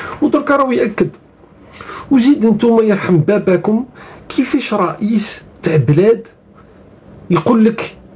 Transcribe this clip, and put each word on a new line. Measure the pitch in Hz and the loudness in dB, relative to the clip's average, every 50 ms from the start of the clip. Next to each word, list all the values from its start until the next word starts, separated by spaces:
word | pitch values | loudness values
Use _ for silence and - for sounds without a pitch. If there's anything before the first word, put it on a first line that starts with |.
| - - - - | -12 -12 -8 -4
ودركا | - 294 - 302 277 - 294 | -2 0 0 0 0 0 0
راهو | 277 277 262 | 0 0 0
يأكد. | 240 - - 226 - - 180 143 - - _ _ _ _ _ - - - - - - - - - - - - - | 0 0 -2 -2 -2 -2 -4 -4 -4 -12 _ _ _ _ _ -20 -20 -20 -20 -20 -20 -20 -18 -18 -16 -12 -4 0
وزيد | - 262 233 262 294 - 208 | 0 2 4 4 2 2 2
نتوما | 226 214 208 - 233 226 226 220 | 0 2 2 2 2 4 4 4
يرحم | 214 208 196 - - 185 160 | 2 2 0 0 0 2 2
باباكم | - - 202 202 202 - 180 175 175 208 214 226 262 - - - - - - - - - | 2 2 0 0 0 0 0 0 0 0 -2 -2 -4 -6 -14 -20 -20 -20 -20 -20 -16 -10
كيفاش | - - 262 - - 277 226 - 226 | -4 -4 -4 -2 -2 -4 -4 -2 -4
رئيس | 202 185 185 180 - 214 208 226 208 - - - - - - - - - | -2 -2 -2 -4 -4 -4 -2 -2 -2 -2 -4 -6 -10 -14 -20 -14 -6 -4
تاع | - 160 | 0 0
بلاد | 156 123 110 147 151 185 214 233 226 - - - _ _ _ - - - - - - - - - - - - - - - - | 2 2 2 2 4 4 4 2 2 -2 -14 -20 _ _ _ -20 -20 -20 -20 -20 -20 -20 -20 -20 -20 -20 -20 -20 -14 -6 -4
يقول | 180 160 - - 247 226 220 | -2 -2 0 0 2 2 2
لك، | 226 226 - - - - - - - - | 2 0 -2 -10 -14 -14 -20 -20 -20 -20